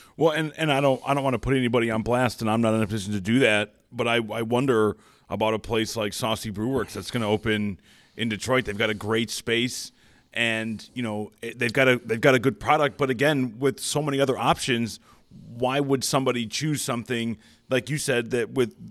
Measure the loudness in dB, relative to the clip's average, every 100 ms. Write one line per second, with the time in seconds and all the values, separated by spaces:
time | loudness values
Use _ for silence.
0 | -20 0 2 2 -4 -2 0 2 4 2
1 | 0 0 0 -2 0 2 2 2 2 -2
2 | 0 2 2 0 0 2 4 2 0 -2
3 | -4 -4 2 4 4 4 0 _ _ -4
4 | 0 0 0 -6 0 0 4 4 4 0
5 | _ _ _ -2 0 0 -2 -2 -2 -4
6 | -4 -4 -4 -4 -6 -6 -2 -2 -4 -8
7 | -6 -4 0 0 2 0 -2 -6 _ _
8 | _ -6 -4 -4 0 -2 -2 -2 -2 -2
9 | -2 -2 -2 -6 -2 0 0 -4 -12 _
10 | _ _ _ -4 -2 -2 -4 -8 -10 -8
11 | -6 -4 -8 _ -14 -4 -2 4 4 4
12 | 0 2 4 6 4 0 2 2 2 0
13 | -2 2 2 2 0 0 -2 -2 -4 -2
14 | -2 0 0 2 0 0 0 -2 -2 -6
15 | _ -20 _ -20 -18 -4 -2 0 0 0
16 | 2 0 2 0 -4 -4 -2 -2 -2 -6
17 | -4 -4 -4 -6 -12 _ _ -2 0 -4
18 | 0 -2 0 -2 0 0 0 -2 -20